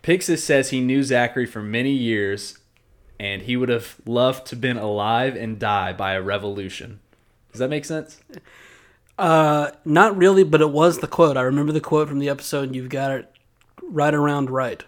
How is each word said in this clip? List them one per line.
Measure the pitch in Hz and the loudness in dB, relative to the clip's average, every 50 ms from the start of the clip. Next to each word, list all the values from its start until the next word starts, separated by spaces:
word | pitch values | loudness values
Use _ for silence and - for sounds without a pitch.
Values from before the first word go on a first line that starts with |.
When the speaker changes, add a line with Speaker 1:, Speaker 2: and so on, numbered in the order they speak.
| - | 2
Speaker 1:
Pixis | - 170 185 - - 170 - | 0 0 0 2 -2 -2 -2
says | - - 147 139 131 - | 0 2 2 2 2 0
he | 139 127 | -2 -2
knew | 127 127 131 139 139 | 0 0 0 0 0
Zachary | 120 131 123 120 117 - 123 123 | 2 2 0 0 0 -2 -4 -4
for | - - 113 | -4 -6 -10
many | 104 104 107 117 127 135 | -8 -4 -4 -2 -2 0
years, | 139 135 120 113 110 104 101 98 101 101 - - - _ _ _ _ _ _ _ _ _ _ _ _ - | -2 -2 0 -2 -2 -2 -2 -4 -4 -6 -10 -16 -16 _ _ _ _ _ _ _ _ _ _ _ _ -10
and | 104 101 98 98 | -8 -6 -6 -6
he | 95 113 123 | -4 -4 -2
would | 123 127 123 | -2 0 0
have | 120 117 113 - - - _ | 0 -2 -2 -10 -20 -16 _
loved | 117 117 120 127 131 127 - - | -2 0 2 2 2 0 -2 -10
to | - - | -14 -10
been | 120 113 127 123 | -4 -4 -4 -4
alive | 113 107 107 104 104 101 107 113 120 127 135 127 | -2 -4 -4 -2 -2 0 0 2 2 0 -2 -4
and | - 117 113 110 101 | -6 -8 -8 -8 -4
die | 113 107 104 101 92 92 | -2 0 0 0 -2 -2
by | 92 95 98 95 95 | -4 -4 -4 -2 -2
a | 95 | -2
revolution. | 92 98 98 101 98 104 101 101 98 95 - - - - 101 101 _ _ _ _ _ _ _ _ _ _ | -2 -2 -4 -4 -4 -6 -8 -8 -10 -10 -12 -14 -16 -16 -18 -20 _ _ _ _ _ _ _ _ _ _
Does | _ 107 | _ -6
that | 127 131 | -4 -4
make | 151 151 147 | -4 -6 -6
sense? | - 160 156 156 - - _ _ _ - - _ - - - - - - _ _ _ _ _ _ _ _ | -6 -8 -8 -8 -12 -20 _ _ _ -20 -20 _ -20 -20 -20 -20 -20 -20 _ _ _ _ _ _ _ _
Speaker 2:
Uh, | - 196 170 160 160 156 151 151 147 147 143 - _ _ | -2 2 4 4 6 6 4 2 2 0 -4 -6 _ _
not | 160 151 165 202 220 202 | 2 6 6 6 6 6
really, | 190 180 190 196 190 190 | 4 4 6 8 6 6
but | 156 156 151 | 6 6 4
it | 156 151 | 4 2
was | 143 147 160 175 170 | 4 4 4 4 4
the | - - | 2 -6
quote. | - - - 170 151 135 | -6 4 4 4 4 4
I | 131 127 | 2 0
remember | 131 135 147 147 151 | 2 2 0 0 0
the | 151 151 | -2 -2
quote | 151 - 160 151 151 147 | -2 0 0 0 0 0
from | 143 139 | -2 -4
the | 143 | -2
episode, | 143 139 139 - - - 143 139 | -2 -4 -4 -6 -6 -4 -4 -4
and | 131 127 | -4 -6
you've | 127 127 127 | -8 -8 -6
got | 139 135 135 135 | -6 -4 -4 -4
it | 135 127 - _ _ _ _ _ _ _ _ _ _ - | -4 -6 -8 _ _ _ _ _ _ _ _ _ _ -18
right | 370 349 202 151 147 151 151 | -16 -6 -2 0 2 2 2
around | 147 147 147 143 143 139 127 | 2 2 2 0 0 -2 -2
right. | 131 131 131 120 92 - - | -2 -4 -4 -4 -6 -10 -14